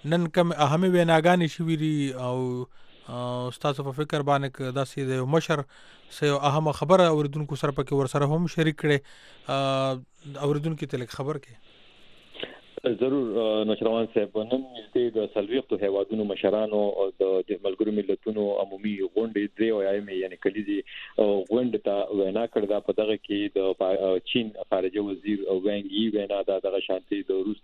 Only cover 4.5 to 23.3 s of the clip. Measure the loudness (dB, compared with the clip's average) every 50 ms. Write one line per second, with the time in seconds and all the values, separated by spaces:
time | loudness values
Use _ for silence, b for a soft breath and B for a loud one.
4.5 | -6 -6 -8 -4 -2 -4 -4 -4 -4 -6 -4 -2 -2 -2 0 2 2 2 2 2
5.5 | -2 -2 -2 b b b b b b b b b -6 -2 0 2 2 4 2 2
6.5 | 2 2 2 0 0 0 2 4 6 6 8 6 6 4 2 0 -2 -4 -6 -6
7.5 | -4 -2 -2 -2 -2 -2 -2 0 0 0 0 2 2 2 2 2 2 2 0 0
8.5 | 0 0 0 0 0 0 2 2 2 2 B B B B B B B B B -4
9.5 | -2 0 0 0 0 0 0 0 -2 -4 -8 _ _ _ -18 -14 -8 -2 0 0
10.5 | 0 0 0 -2 -4 -4 -6 -6 -6 -6 -6 -8 -8 -8 -6 -6 -6 -8 -10 -16
11.5 | -20 -20 -20 -20 -20 -20 -20 -20 -20 -20 -20 -20 -20 -20 -20 -20 B B B B
12.5 | B B B -18 -12 -4 -2 -2 0 0 0 2 2 0 0 0 0 0 2 2
13.5 | 2 2 2 0 0 0 0 0 2 0 0 0 0 0 0 0 -2 -4 -2 0
14.5 | -2 -2 -2 -6 -14 -16 -10 -2 0 0 2 2 0 0 -2 -2 -2 -4 -2 0
15.5 | -2 -2 -2 -2 -4 0 0 0 0 0 0 -2 -2 -2 -2 -2 -2 0 2 2
16.5 | 2 2 0 0 0 0 0 0 0 0 -2 -2 0 0 0 2 2 0 0 -2
17.5 | -4 -4 -4 -4 -2 0 0 0 0 -2 0 0 -2 -2 -2 -6 -2 -2 0 0
18.5 | 0 -2 -2 -4 -6 -6 -4 -4 -2 -2 -4 -2 0 0 -2 0 0 -2 -2 -2
19.5 | -2 0 0 2 2 2 0 0 0 -2 -2 -4 -6 -4 -4 -6 -6 -2 -2 -2
20.5 | -2 -2 -4 -2 -2 -4 -4 B B B B B B B 4 4 4 2 0 0
21.5 | 0 0 0 0 -2 -2 -2 0 0 0 -2 -2 0 0 0 0 0 -2 -2 -2
22.5 | -2 -2 0 0 0 -2 0 -2 0 0 0 0 -2 -4 -4 -4